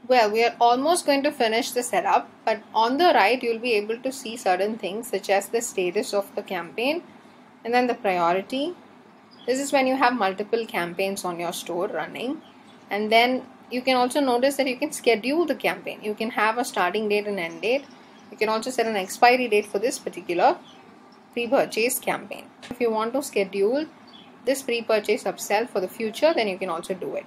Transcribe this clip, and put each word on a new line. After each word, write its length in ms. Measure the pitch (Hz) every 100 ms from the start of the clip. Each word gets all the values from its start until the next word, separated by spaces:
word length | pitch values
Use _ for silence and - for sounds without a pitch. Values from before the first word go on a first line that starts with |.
| 240
well, 240 | 254 214
we 140 | 220
are 100 | 233 240
almost 460 | 240 247 285 349 -
going 180 | 277
to 80 | 277
finish 400 | 294 226 220 -
the 100 | 247
setup, 480 | 247 190 196 208 - -
but 180 | - 214 -
on 260 | 220 226 277
the 140 | 349
right 280 | 269 196 247
you'll 160 | 240 226
be 140 | 247
able 260 | 208 208 233
to 140 | 262
see 240 | 262 220 -
certain 420 | 196 180 202 220
things 300 | 185 202 254
such 200 | 196 190
as 200 | 196 196
the 120 | 226
status 540 | 240 - 180 196 -
of 180 | 202 196 -
the 60 |
campaign 600 | 202 185 170 - 254 339 - - - - - -
and 100 | 233
then 140 | 247 247
the 60 |
priority. 800 | 240 208 180 170 185 196 262 302 359 - - - - - - -
This 120 | 262
is 140 | 277
when 140 | 277 262
you 100 | 262
have 160 | 247
multiple 520 | 247 190 190 - 233 226
campaigns 580 | 175 170 175 196 196
on 160 | 185 170
your 120 | 170
store 360 | 175 - 170 202
running, 540 | 160 156 - 240 311 - - - - -
and 200 | 202 214
then 320 | 226 240 254 - - -
you 100 | 247
can 140 | 254 254
also 240 | 247 294
notice 360 | 269 240 269 277
that 100 | 262
you 100 | 247
can 160 | 294
schedule 540 | - 247 220 233 311 330
the 80 |
campaign. 440 | 247 185 190 - -
You 120 | 214
can 160 | 208 220
have 280 | 240 214 233
a 60 |
starting 440 | 254 - 180 208 214
date 180 | 208 208
and 140 | 196
end 220 | 165 165
date. 220 | 185 269 277 - - - -
You 60 | -
can 120 | 214
also 220 | 220 254
set 160 | 254 226
an 100 | 214
expiry 520 | 190 - 240 254 247
date 180 | 208 208
for 120 | 196
this 200 | 233 -
particular 600 | - 180 175 175 233 349 - - - - - - -
pre-purchase 680 | 247 233 247 - - 233 -
campaign. 460 | - 175 - - - - -
If 120 | -
you 100 | 240
want 240 | 220 220
to 80 | 262
schedule 640 | 285 208 196 202 202 269 311 - - - - -
this 180 | - 269
pre-purchase 640 | - 233 226 220 208 214
upsell 440 | 202 185 - 208 247
for 120 | 214
the 80 | 185
future, 460 | - 220 208 302
then 120 | 330 214
you 120 | 185
can 100 | 190
also 240 | 165 -
do 220 | 185 147
it. 100 | 143